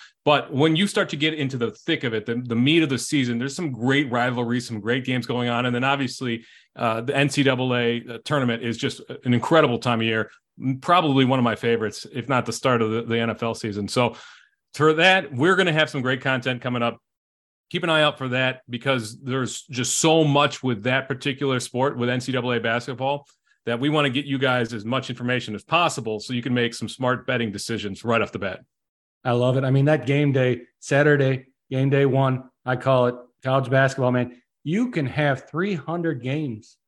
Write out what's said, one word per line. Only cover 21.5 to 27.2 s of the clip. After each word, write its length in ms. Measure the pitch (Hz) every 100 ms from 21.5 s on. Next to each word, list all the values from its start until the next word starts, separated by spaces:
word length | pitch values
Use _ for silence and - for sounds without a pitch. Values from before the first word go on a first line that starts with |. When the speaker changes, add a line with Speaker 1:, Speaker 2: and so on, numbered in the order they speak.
| 127
Speaker 1:
sport, 380 | - 123 139 123
with 120 | 120
N 100 | 127
C 120 | 131
double 200 | 127 123
A 80 | 120
basketball, 680 | 113 120 131 123 135 143 - _ _ _ 120
that 140 | 120
we 100 | 143
wanna 200 | 151 143
get 160 | 127 139
you 120 | 135
guys 360 | 131 123 113
as 120 | 117 110
much 240 | 131 127
information 460 | 123 123 123 - 101
as 80 |
possible 560 | - 165 170 - 110 107
so 140 | -
you 80 | 123
can 120 | 131
make 200 | 123 120
some 160 | - 107
smart 360 | - 127 127